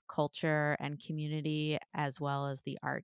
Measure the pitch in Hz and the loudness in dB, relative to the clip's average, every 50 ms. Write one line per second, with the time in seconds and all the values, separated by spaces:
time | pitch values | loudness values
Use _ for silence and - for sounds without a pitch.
0 | - - - - 147 147 - - - 160 151 151 147 147 147 - - 143 147 143 | -6 -4 0 2 2 2 2 0 2 2 4 4 4 2 2 0 0 -4 -6 -6
1 | - - 160 156 151 151 151 156 147 156 151 151 151 151 151 - - - - - | -6 -6 -4 -2 -2 -2 -2 0 0 0 0 2 2 2 0 0 -2 -4 -2 -2
2 | 151 139 135 - 147 143 139 139 139 139 135 135 - 143 135 - - 135 135 139 | 0 0 -2 -2 -2 0 0 0 0 -2 -2 -4 -4 -6 -6 -4 -2 -2 -2 -2